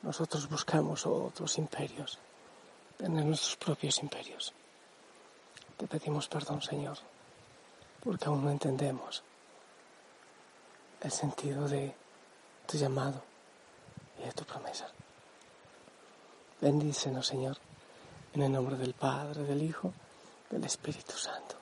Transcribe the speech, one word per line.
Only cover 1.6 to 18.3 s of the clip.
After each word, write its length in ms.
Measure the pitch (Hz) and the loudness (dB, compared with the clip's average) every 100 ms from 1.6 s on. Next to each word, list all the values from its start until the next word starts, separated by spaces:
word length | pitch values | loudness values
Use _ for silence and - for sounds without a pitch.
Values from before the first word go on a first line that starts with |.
| 156 - 143 - 139 - - - - - - - - - | 0 -2 -4 -4 -8 -10 -16 -20 -20 -20 -20 -20 -20 -6
tener 280 | 190 160 151 | 0 4 4
nuestros 320 | 156 - - | 4 0 -2
propios 440 | - 151 147 - | 0 0 2 0
imperios. 520 | 143 - - - - - - - - - - - - - - - - - | 0 -6 -10 -8 -10 -10 -20 -20 -20 -20 -20 -20 -20 -20 -20 -20 -20 -8
Te 100 | - | -4
pedimos 420 | 156 - 151 - | -2 0 -2 -2
perdón, 320 | 160 - 147 | -4 -2 -4
Señor, 360 | - 147 143 147 - - - - - - - - - - | -2 -2 -4 -6 -12 -20 -20 -20 -20 -20 -20 -20 -20 -8
porque 240 | 247 185 - | -2 0 2
aún 200 | 147 143 | 4 4
no 40 | |
entendemos 760 | 143 151 131 143 131 - - - - - - - - - - - - - - - - - - - - | 2 2 2 2 0 -4 -8 -10 -20 -20 -20 -20 -20 -20 -20 -20 -20 -20 -20 -20 -20 -20 -20 -20 -8
el 100 | 147 | -4
sentido 560 | - 147 - 143 139 143 | 0 -2 0 -2 2 2
de 260 | 139 139 - - - - - - - - | 2 0 -6 -18 -20 -20 -20 -20 -18 -4
tu 120 | 156 | 2
llamado 440 | 139 135 135 135 - - - - - - - - - - | 4 4 2 -2 -8 -20 -20 -20 -20 -20 -18 -18 -18 -10
y 40 | |
de 80 | - | -8
tu 140 | - - | -8 -8
promesa. 420 | - - - - - - - - - - - - - - - - - - - - - | -8 -6 -6 -8 -12 -20 -20 -20 -20 -20 -20 -20 -20 -20 -20 -20 -20 -20 -20 -20 4
Bendícenos, 680 | 143 147 147 143 - 131 127 | 6 6 4 2 0 0 0
Señor, 300 | 135 131 139 - - - - - - - | 0 -2 -4 -10 -20 -20 -20 -20 -18 -6